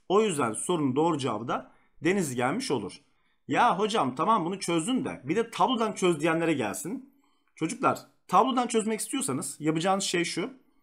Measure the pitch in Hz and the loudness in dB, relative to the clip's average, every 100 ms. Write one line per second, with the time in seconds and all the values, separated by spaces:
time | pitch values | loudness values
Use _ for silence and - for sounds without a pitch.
0 | - 190 220 147 120 107 - 175 139 123 | 0 2 4 2 -2 -2 -2 0 0 2
1 | 165 156 127 107 117 208 - _ _ - | 2 0 -2 -4 -4 -6 -6 _ _ -4
2 | 151 202 156 123 123 190 254 135 101 - | 0 0 0 0 0 0 -2 -4 -4 -12
3 | _ _ _ _ - 151 240 180 208 208 | _ _ _ _ -4 2 4 2 0 0
4 | 139 127 170 220 165 - - 170 165 254 | 0 0 2 2 0 -4 -2 0 0 -2
5 | 123 85 127 185 233 - 180 240 220 185 | -2 -6 -2 -2 -2 0 0 2 -2 0
6 | 180 160 165 160 165 151 107 95 160 262 | 0 2 0 2 2 0 -2 -4 -8 -10
7 | - _ _ _ _ - 165 233 165 104 | -12 _ _ _ _ -6 -6 0 0 0
8 | - _ - 180 254 247 240 226 208 214 | -6 _ 2 4 6 2 0 0 0 -4
9 | - 277 185 135 165 - 151 160 180 196 | -4 -4 -4 -4 -6 -4 -2 0 0 0
10 | 190 175 170 - 214 - _ _ | 0 -2 -2 -2 -6 -10 _ _